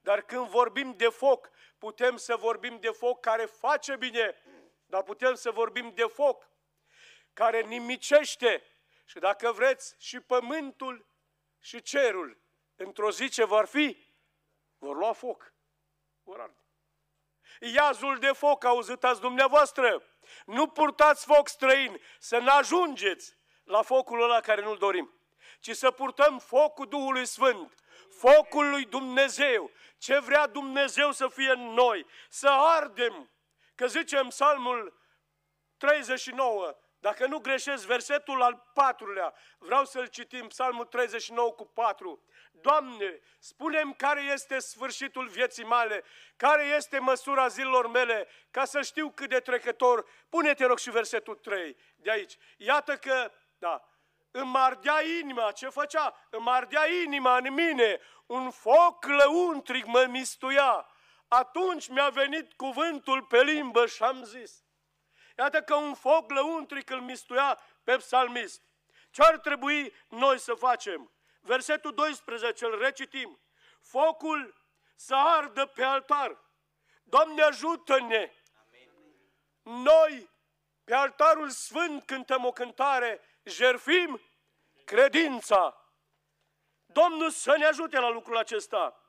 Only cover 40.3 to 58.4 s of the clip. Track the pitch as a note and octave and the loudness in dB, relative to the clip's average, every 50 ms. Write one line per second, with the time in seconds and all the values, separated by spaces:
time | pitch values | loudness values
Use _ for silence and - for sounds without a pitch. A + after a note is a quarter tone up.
40.3 | B3+ B3+ A3+ G#3+ - - C4 B3+ A#3+ A#3 A#3 A#3 - A#3+ B3 - G#3 A3+ A3 - | -14 -16 -14 -14 -8 -4 -4 -4 -4 -6 -10 _ -4 -4 -4 -2 -4 -10 -10 -8
41.3 | A#3 A#3 A#3+ A#3 A3 - G#3 _ _ A3 A#3 A3 G3 - G3 F3+ C#3+ _ _ _ | -4 -2 -2 -2 -4 -8 -20 _ _ -2 -2 -2 -2 -4 -12 -14 -14 _ _ _
42.3 | _ - _ _ _ E3 - C4 D4+ D#4 C#4 C4 A#3+ G#3+ G3+ F#3+ E3 D3 _ _ | _ -20 _ _ _ _ 2 2 2 2 2 -4 -10 -8 -8 -8 -10 -12 _ _
43.3 | _ _ - - _ _ C#4+ D#4+ D4+ D#4 D#4 C#4+ C4 _ C4+ C#4+ D4 C#4+ C#4 C#4 | _ _ -20 -20 _ _ -6 -4 -2 -2 -4 -4 -6 _ -2 -2 -2 -2 -2 -4
44.3 | C#4 C4+ - _ C4+ C4 B3+ - - A3 B3+ C4 - - C4 C4+ _ B3+ B3+ A#3 | -6 -6 -6 _ -8 -8 -8 -10 -14 -10 -10 -10 -10 -10 -12 -10 _ -10 -12 -10
45.3 | F3 G3+ B3+ A#3+ - A#3+ A3+ A3 A#3 A#3+ A#3 A3 G#3+ F#3+ - - - - - _ | -4 -4 -4 -4 -4 -12 -4 -2 0 0 0 -2 -4 -8 -8 -14 -20 -20 -20 _
46.3 | _ _ - C#4 D4+ D4 D4 C#4+ D4 D4 C#4+ - C#4 C4+ B3+ C4 B3+ B3 - C#4 | _ _ 2 4 4 4 2 0 -2 -2 -2 -4 -6 -2 0 0 0 0 -2 -2
47.3 | C#4 C4+ C4 B3 - B3+ C4+ C4 B3+ B3 A#3+ A#3 A#3 B3 B3+ A#3 A3+ G#3+ F3+ _ | 0 0 0 0 -2 -4 -4 0 0 0 0 2 0 0 0 0 -2 -4 -6 _
48.3 | - _ _ _ - B3 C4 A#3+ - C#4+ C4+ - - D4+ D#4 C#4+ _ - C#4 A#3 | -14 _ _ _ -4 -4 -4 -2 -4 -6 -6 -6 -6 -8 -8 -8 _ -12 -8 -4
49.3 | B3+ B3+ B3 B3+ B3 A#3 - A#3+ A#3 _ C4 B3 A#3+ A3 - _ _ _ _ _ | -4 -4 -2 -2 -4 -4 -4 -6 -4 _ 2 2 2 2 -2 _ _ _ _ _
50.3 | - E4+ D4+ D4+ C#4 - C4 B3 A#3+ A#3 - A#3+ G#3+ A#3 A3+ - - A3 - A3+ | -4 0 2 0 2 2 2 2 2 0 -2 -4 -2 -2 -2 -2 -6 -6 -6 -8
51.3 | G#3 _ _ A3+ G3+ F#3+ F3 D3+ B2 _ _ _ _ _ _ G3 A3 G#3+ G3 - | -16 _ _ -8 -6 -6 -6 -10 -14 _ _ _ _ _ _ -4 -4 -4 -4 -10
52.3 | - _ _ _ _ _ G3+ A3 C#4 D4 C#4+ - C#4 - - C4+ C4 B3+ A#3+ G3+ | -18 _ _ _ _ _ 0 2 2 2 0 -2 -8 -6 -2 -2 -2 -2 -2 -4
53.3 | _ _ _ _ _ _ - E3+ D#3 B2+ _ _ _ _ _ _ _ _ _ _ | _ _ _ _ _ _ -6 -6 -6 -6 _ _ _ _ _ _ _ _ _ _
54.3 | - B3+ C4+ B3+ B3+ C4+ C4 C4 B3+ B3+ - C#4+ D4+ D#4 D#4 D#4+ E4 E4+ D#4 C#4 | -10 -8 -8 -2 0 2 2 2 0 0 -2 0 0 0 0 -2 -4 -6 -6 -8
55.3 | B3+ A#3+ A3+ G#3 G3+ - C4 C4 - C4+ D4 D4 D#4 D#4 D4 A#3+ - - _ _ | -4 -4 -4 -4 -4 -6 -12 -10 -6 -6 -8 -4 -2 -2 -2 -2 -6 -10 _ _
56.3 | - F#4+ A3+ A#3+ B3+ B3+ B3 - - D4+ D#4 D#4 F4 F4+ F4 D4 C#4+ C#4 B3+ B3+ | -12 -6 -2 0 0 0 0 0 0 2 2 2 0 -2 -2 -2 -4 0 2 4
57.3 | B3 B3+ B3 C4+ C4+ D4 E4+ E4 D4+ B3+ A#3 G#3+ F#3 - - - - _ _ _ | 4 4 2 -2 -2 0 0 0 2 2 2 2 2 -4 -8 -18 -20 _ _ _
58.3 | A#3 B3+ | -8 -6